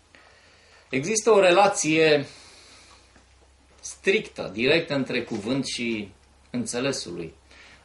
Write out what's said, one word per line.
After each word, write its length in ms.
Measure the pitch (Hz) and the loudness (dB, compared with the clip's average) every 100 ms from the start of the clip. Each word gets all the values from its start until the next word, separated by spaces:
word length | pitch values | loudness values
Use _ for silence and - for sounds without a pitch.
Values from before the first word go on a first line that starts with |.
| _ - _ _ _ _ _ _ - | _ -20 _ _ _ _ _ _ -6
Există 420 | 131 160 220 240 | -6 -2 0 4
o 100 | 202 | 6
relație 840 | 185 185 196 196 156 160 156 147 135 - - - - - - - _ _ _ _ _ _ _ _ | 6 6 4 2 0 4 4 2 0 -14 -20 -20 -20 -20 -20 -20 _ _ _ _ _ _ _ _
strictă, 680 | - - - 180 - - 95 | -18 -6 0 0 -2 -12 -10
directă 420 | 110 127 165 - | -2 2 2 0
între 280 | 139 123 123 | -4 -4 -6
cuvânt 440 | - 113 104 135 127 | -6 -6 -4 -4 -4
și 420 | - 120 110 98 - _ _ _ | -6 -6 -6 -8 -16 _ _ _
înțelesul 640 | 123 107 120 135 135 - | -8 -6 -4 -4 -6 -8
lui, 200 | 87 82 - _ - - - | -12 -12 -16 _ -20 -20 -20